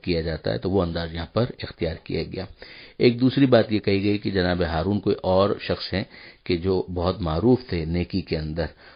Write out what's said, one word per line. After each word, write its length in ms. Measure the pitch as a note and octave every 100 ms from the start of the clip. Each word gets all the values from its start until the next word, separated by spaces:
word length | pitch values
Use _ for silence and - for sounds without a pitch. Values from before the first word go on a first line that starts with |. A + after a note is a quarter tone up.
| F2
किया 160 | E2
जाता 300 | D#2+ D#2+ G#1
है, 60 | A1+
तो 120 | F#2
वो 120 | F#2+
अंदाज 320 | E2+ E2+ E2 D#2+
यहाँ 160 | D#2 G#2+
पर 180 | B2 -
इख्तियार 360 | - - E2 D#2+ -
किया 160 | F2+ D#2
गया। 220 | E2+ - - - - - -
एक 200 | B2 A#2
दूसरी 260 | C3 C#3 C#3
बात 240 | A#2+ G#2
ये 80 | G#2
कही 200 | G#2 G2
गई 160 | G2+ G#2
कि 140 | A2
जनाब 320 | F#2+ F2+ F2+
हारून 360 | E2 D#2+ F2+ G2+
कोई 160 | G#2 - F#2
और 320 | F#2 G2+ -
शख्स 320 | - - -
हैं 120 | F#2 - - - - -
कि 120 | F2
जो 280 | F#2 F#2 -
बहुत 300 | F2+ F2+ F#2
मारूफ 500 | F2 D#2+ A2+ B2 -
थे 140 | F2 D#2+
नेकी 340 | F2 E2+ F#2+
के 140 | - D#2+
अंदर 340 | D#2 D#2+ D#2 - -